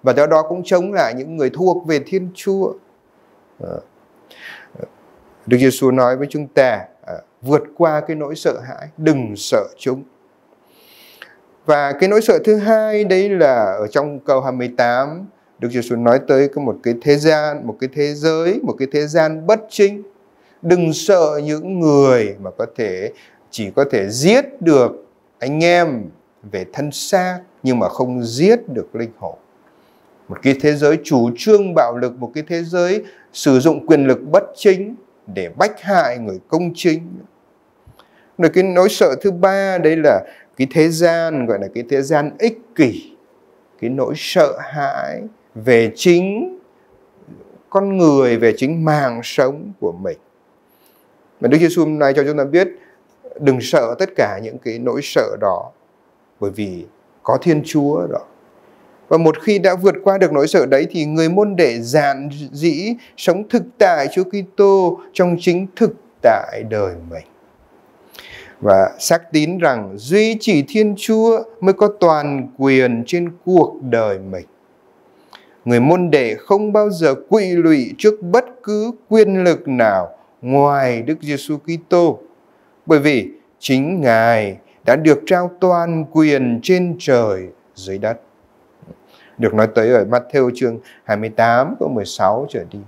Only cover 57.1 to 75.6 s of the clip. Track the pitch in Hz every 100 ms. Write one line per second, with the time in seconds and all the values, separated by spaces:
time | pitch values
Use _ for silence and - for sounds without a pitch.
57.1 | _ - 131 175 151 147 156 143 151 -
58.1 | - - _ _ _ _ _ _ _ _
59.1 | 160 160 156 - 202 185 185 190 185 202
60.1 | 196 175 147 143 185 131 139 160 165 151
61.1 | 156 160 185 208 180 151 117 117 147 143
62.1 | 135 143 143 139 143 165 147 208 233 -
63.1 | - - 175 214 240 175 _ 196 160 139
64.1 | 185 185 202 185 - 202 196 180 175 -
65.1 | - 180 170 180 170 190 - 226 - _
66.1 | _ 123 104 - 107 113 107 95 85 85
67.1 | 87 - _ _ _ _ _ _ _ _
68.1 | - - - - _ 104 95 92 - -
69.1 | 165 165 156 151 180 165 123 98 101 120
70.1 | 196 220 220 220 165 139 214 214 196 -
71.1 | 220 226 226 220 - 185 190 208 208 170
72.1 | 156 147 139 120 - 135 131 127 117 117
73.1 | 175 175 170 - 180 151 - 131 117 110
74.1 | 98 95 92 82 _ _ _ _ _ _
75.1 | _ _ - _ _